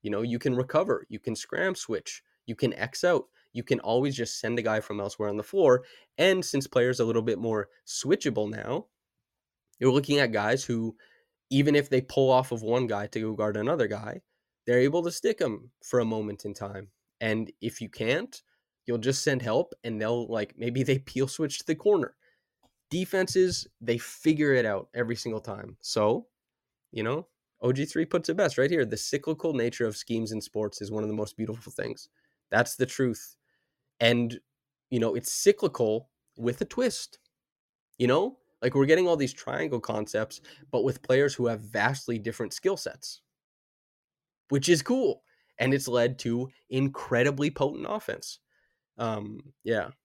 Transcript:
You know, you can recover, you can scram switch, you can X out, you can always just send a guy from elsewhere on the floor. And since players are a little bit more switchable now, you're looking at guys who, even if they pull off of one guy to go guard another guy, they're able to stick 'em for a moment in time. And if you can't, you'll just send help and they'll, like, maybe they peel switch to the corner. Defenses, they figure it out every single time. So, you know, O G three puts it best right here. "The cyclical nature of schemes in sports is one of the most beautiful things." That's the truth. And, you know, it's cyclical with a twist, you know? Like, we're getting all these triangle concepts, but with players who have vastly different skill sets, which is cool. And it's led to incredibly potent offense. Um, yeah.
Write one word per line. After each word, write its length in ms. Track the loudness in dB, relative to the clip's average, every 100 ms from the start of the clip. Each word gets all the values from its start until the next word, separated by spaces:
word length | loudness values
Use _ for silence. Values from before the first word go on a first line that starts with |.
You 80 | -2
know, 100 | -2
you 180 | -2 -2
can 160 | 0
recover, 520 | 0 0 0 0 -2 -4
you 100 | -10
can 160 | -8
scram 400 | -8 -6 -2 -2
switch, 480 | -4 -6 -6 -6 -16 _ _
you 100 | -12
can 200 | -2 -2
X 300 | -2 -6 -2
out, 260 | 2 2 -2 _ _
you 80 | -12
can 180 | -2 -2
always 340 | 2 0 0
just 240 | -4 -6 -4
send 200 | -4 -2
a 40 |
guy 180 | 0 -2
from 200 | -2 -6
elsewhere 300 | -6 -4 -4
on 80 | -4
the 40 |
floor. 440 | -2 4 6 6 2 -20 _ 2
And 260 | 2 2
since 220 | 0 -2 0
players 340 | 2 2 2
are 40 |
a 20 | 2
little 160 | 2
bit 160 | 0 -2
more 320 | 0 -2 -4 _ -12
switchable 640 | -8 0 0 2 0 -2
now, 380 | -4 -6 -6 -8 _ _ _ _ _ _ _ _ _
you're 140 | 4
looking 260 | 4 4 2
at 140 | 4
guys 320 | 2 2 0
who, 340 | 0 -2 -2 -6 _ _ _ _ _
even 260 | 4 6
if 140 | 4 4
they 140 | 0
pull 280 | 2 2 6
off 220 | 4 4
of 80 | -4
one 260 | 0 0 0
guy 200 | -2 -4
to 140 | -4
go 120 | -4
guard 240 | -2 -2 0
another 320 | 0 0 -2
guy, 320 | -4 -8 -12 _ _ _ _ 2
they're 120 | 4
able 240 | 4 2
to 60 | -2
stick 300 | -2 -2 0
'em 320 | -2 -4 -12 _
for 180 | -2 0
a 40 |
moment 400 | 0 -2 -4 -8
in 80 | -12
time. 400 | -10 -10 -10 -16 _ _ _
And 320 | -2 -2 -4 -8
if 180 | -10 -8
you 80 | -14
can't, 540 | -4 0 0 -2 -14 _ _ _ _
you'll 140 | -4 -2
just 240 | 0 0
send 180 | 0 0
help 320 | 0 0 -2 -6
and 180 | -8 -4
they'll, 240 | -2 -2 -2
like, 320 | -4 -4 -6
maybe 240 | -4 -2
they 160 | 0 0
peel 300 | -2 -4 -4
switch 320 | -2 -6 -4
to 60 | -6
the 80 |
corner. 400 | 0 2 2 0 _ _ _ _ _ _ _ _
Defenses, 760 | -4 0 0 2 4 4 2 -8 _
they 160 | -2 -2
figure 560 | -4 -2 2 4 4
it 140 | 4 4
out 240 | -2 -4
every 240 | -4 -4 -4
single 240 | -6 -6
time. 380 | -8 -10 -12 -14
So, 480 | -4 2 4 2 -2 _ _ _ _ _ _
you 120 | -6
know, 240 | -4 -4 -8 _ _ _
O 120 | 0
G 120 | 0
three 200 | -2 -2
puts 240 | 0 0 0
it 80 | 0
best 220 | 0 2
right 120 | 2
here. 140 | 2
"The 120 | 0 -2
cyclical 560 | -4 -4 -4 -2 -2
nature 340 | 0 -2 0 -4
of 100 | -4
schemes 360 | -4 -4 -2
in 80 | -6
sports 420 | -6 -4 -4 -6
is 80 | -8
one 140 | -4
of 40 | -4
the 60 |
most 220 | -4 -6 -6
beautiful 340 | -6 -6 -10
things." 380 | -8 -8 -8 -14 _ _ _ _
That's 240 | 2 2
the 120 | 0 -2
truth. 500 | 0 -2 -2 -12 _ _ _ _ _ _ _
And, 400 | 4 4 0 -6 _ _ _ _ _
you 80 | -2
know, 160 | 0
it's 160 | -2 -4
cyclical 800 | 2 4 4 -2 0 0 0 -4 _ _ -6
with 240 | -4 -4
a 40 |
twist, 560 | -6 -2 -2 -2 -12 -18 _ _ _ _ _ _ _ 0
you 120 | 4
know? 320 | 4 2 -6 _ _
Like, 140 | 0
we're 120 | 4 6
getting 200 | 6 6
all 100 | 2
these 160 | 0
triangle 460 | -4 -6 -4 -2 -4
concepts, 640 | -2 -4 -2 -4 -4 -10 -20 -20 -4
but 100 | 0
with 200 | 0 -2
players 320 | 2 4 4
who 120 | 0 -2
have 140 | -2
vastly 580 | -4 0 2 0 -4 -4
different 360 | -4 -6 -8
skill 220 | -2 -2 -2
sets, 460 | -6 -10 -16 -16 _ _ _ _ _ _ _ _ _ _ _ _ _
which 200 | 0 4
is 140 | 2
cool. 400 | 4 2 2 -2 _ _ _ -2
And 140 | 0
it's 140 | 0 2
led 320 | 2 2 0
to 300 | -2 -2 -4 _ _
incredibly 840 | 0 0 -2 -2 2 2 2 -2
potent 340 | 0 -2 -2 -6
offense. 520 | -6 -6 -8 -10 -16 _ _ _ _ _ -6
Um, 580 | -4 -4 -8 -12 -16 _
yeah. 300 | -2 -2 -2 -10